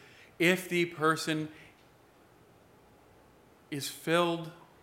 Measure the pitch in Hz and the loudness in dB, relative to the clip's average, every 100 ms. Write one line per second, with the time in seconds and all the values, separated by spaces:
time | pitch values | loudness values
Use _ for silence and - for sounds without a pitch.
0 | - - - - 170 185 185 175 170 156 | -20 -20 -14 0 2 2 0 0 0 0
1 | 156 156 160 156 156 - - - - - | 0 2 0 -4 -4 -12 -20 -20 -20 -20
2 | _ - - - - - - - - - | _ -20 -20 -20 -20 -20 -20 -20 -20 -20
3 | - - - - - - - 143 135 - | -20 -20 -20 -20 -20 -20 -12 -10 -8 -8
4 | - 165 175 170 160 - - - | 0 2 4 0 -6 -14 -20 -20